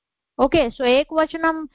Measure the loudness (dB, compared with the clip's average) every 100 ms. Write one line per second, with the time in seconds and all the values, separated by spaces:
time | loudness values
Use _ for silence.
0 | _ _ _ -2 0 2 0 -2 0 2
1 | 0 -2 -2 -2 -2 -2 -8